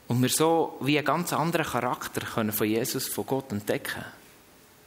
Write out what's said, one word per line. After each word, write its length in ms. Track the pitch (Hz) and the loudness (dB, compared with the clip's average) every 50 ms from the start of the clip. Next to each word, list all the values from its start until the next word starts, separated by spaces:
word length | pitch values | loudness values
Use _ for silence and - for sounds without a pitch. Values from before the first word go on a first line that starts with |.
| - - | -4 -2
und 140 | 123 123 127 | 2 2 4
wir 80 | 123 | 4
so 480 | - - 156 160 165 165 151 - - - | 4 4 4 4 4 4 2 0 -2 -2
wie 160 | 127 135 147 | 0 2 2
einen 100 | 143 139 | 2 2
ganz 260 | 139 139 165 175 - 143 | 2 2 2 0 0 0
anderen 320 | 123 151 170 165 160 151 | 0 0 0 0 0 0
Charakter 560 | - - 120 117 123 151 - - - - - 110 | 0 0 0 0 0 -2 -4 -6 -6 -6 -6 -6
können 300 | - - 120 110 107 107 | -2 -2 0 0 0 0
von 140 | - 113 | 0 2
Jesus, 420 | 107 107 117 123 - - 131 - - | 2 2 2 0 0 -2 -4 -4 -4
von 180 | - - 104 | -4 -6 -2
Gott 260 | - 135 135 135 - 104 | -2 -2 -2 -2 -4 -6
entdecken? 520 | 104 104 - 110 139 - - - - - - - - - - - - - - - - - - - - - | -4 -2 -2 -2 -2 -2 -6 -8 -8 -10 -12 -14 -18 -20 -20 -20 -20 -20 -20 -20 -20 -20 -20 -20 -20 -20